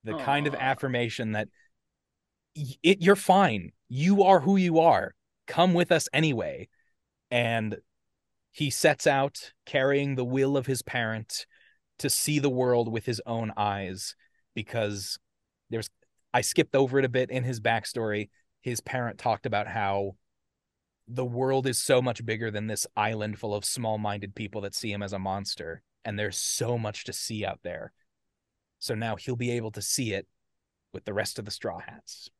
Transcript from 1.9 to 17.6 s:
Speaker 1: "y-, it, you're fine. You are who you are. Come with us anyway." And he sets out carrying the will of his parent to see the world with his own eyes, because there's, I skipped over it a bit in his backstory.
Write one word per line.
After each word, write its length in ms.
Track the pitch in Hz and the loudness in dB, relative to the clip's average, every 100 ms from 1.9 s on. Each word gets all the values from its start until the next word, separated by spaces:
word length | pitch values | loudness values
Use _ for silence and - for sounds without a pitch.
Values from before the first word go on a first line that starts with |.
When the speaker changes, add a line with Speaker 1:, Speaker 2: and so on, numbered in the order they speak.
| _ _ _ _ _ _ - | _ _ _ _ _ _ -10
Speaker 1:
"y-, 200 | 135 - | -10 2
it, 200 | 160 196 | 4 6
you're 160 | 175 196 | 6 4
fine. 560 | - 190 185 107 85 _ _ | 6 6 6 2 -6 _ _
You 340 | 127 165 202 | 0 4 6
are 160 | 190 190 | 8 8
who 160 | 139 196 | 8 4
you 240 | 180 165 | 6 6
are. 340 | 165 104 - - _ _ - | 8 6 2 -8 _ _ -6
Come 280 | - 185 | 4 4
with 180 | 175 175 | 6 4
us 160 | 165 - | 2 2
anyway." 560 | 143 156 120 80 69 90 _ _ _ _ _ _ | 2 2 2 -4 -8 -14 _ _ _ _ _ _
And 480 | 120 117 117 110 104 _ _ _ _ _ _ _ | 0 2 0 -2 -6 _ _ _ _ _ _ _
he 180 | - 151 | -4 -4
sets 360 | - 160 143 156 | 2 2 4 2
out 440 | 135 139 - - _ - | 2 0 -4 -18 _ -4
carrying 500 | 143 131 139 139 131 | 0 2 2 0 -2
the 80 | |
will 320 | 123 131 135 143 | 0 2 2 2
of 100 | 131 | 0
his 140 | 131 | -4
parent 640 | - 123 110 110 110 - - _ _ _ _ _ | -4 -2 -2 -4 -6 -10 -12 _ _ _ _ _
to 100 | 143 | -2
see 300 | - - 151 | 0 0 2
the 100 | 139 | 2
world 400 | 127 127 120 113 | 2 2 4 2
with 160 | 113 - | -2 -4
his 160 | 110 - | -6 -4
own 260 | 113 110 107 | -4 -4 -2
eyes, 580 | 104 101 95 95 - - _ _ _ - | -2 -2 -6 -8 -10 -12 _ _ _ -12
because 640 | 104 117 104 101 92 - _ _ _ _ _ | -6 -2 -2 -4 -8 -12 _ _ _ _ _
there's, 200 | 113 107 _ _ _ _ | -8 -8 _ _ _ _
I 80 | 123 | 0
skipped 340 | - - 156 135 | 2 2 4 4
over 200 | 139 135 | 4 4
it 60 | |
a 60 | 131 | 2
bit 200 | 127 127 | 0 0
in 140 | 127 | -2
his 160 | 123 | -4
backstory. 680 | 117 | -2